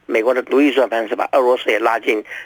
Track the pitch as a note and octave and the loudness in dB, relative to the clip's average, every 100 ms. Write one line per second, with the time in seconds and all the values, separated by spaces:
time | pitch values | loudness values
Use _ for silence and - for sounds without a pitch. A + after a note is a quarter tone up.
0 | - C3 A2+ B2+ B2 C3 D3 B2+ A#2 A#2 | -4 -2 0 0 0 2 2 2 0 -2
1 | A2 A#2 - C#3+ B2 B2+ - G#2+ A2+ A2+ | -4 -4 -2 2 2 0 0 0 0 -2
2 | B2+ G#2+ - - | -2 -2 -4 -12